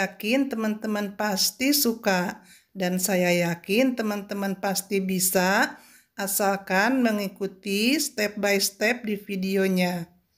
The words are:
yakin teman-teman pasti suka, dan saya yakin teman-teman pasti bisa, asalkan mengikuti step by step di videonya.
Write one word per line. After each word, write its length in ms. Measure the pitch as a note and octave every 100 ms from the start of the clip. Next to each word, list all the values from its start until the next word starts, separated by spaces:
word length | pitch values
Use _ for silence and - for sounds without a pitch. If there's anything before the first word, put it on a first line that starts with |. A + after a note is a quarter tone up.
yakin 480 | F#3+ F#3 G#3 B3+ C#4
teman-teman 640 | A3+ G#3+ G#3+ G#3+ G#3 G3+
pasti 560 | G3+ G#3+ F#3+ - - C4
suka, 720 | C#4+ A#3+ A3+ G#3 F#3 F3+ - - - _
dan 240 | G3 F3+ F3+
saya 320 | F#3 F#3 F3+
yakin 640 | F3 E3+ E3+ - G#3 C4
teman-teman 640 | A#3+ G#3+ G#3 G3+ G3+ G3 F#3+
pasti 400 | G3+ F#3+ - G3
bisa, 800 | F#3+ F#3 - F#3+ F3+ G#3 D4 - - - _ -
asalkan 880 | G3 - G3 G3 G3 F#3+ G#3+ C4+ A#3+
mengikuti 880 | G#3 G3 G3 F#3+ F#3+ G3+ G3 A3+ D4+
step 360 | D4 - G#3
by 240 | G#3 G3+ G3+
step 480 | G3 - G#3+ A#3+ G#3+
di 80 |
videonya. 960 | G3+ - G3 F#3+ G3 F#3+ F#3 F3+ F3+ E3+ _ _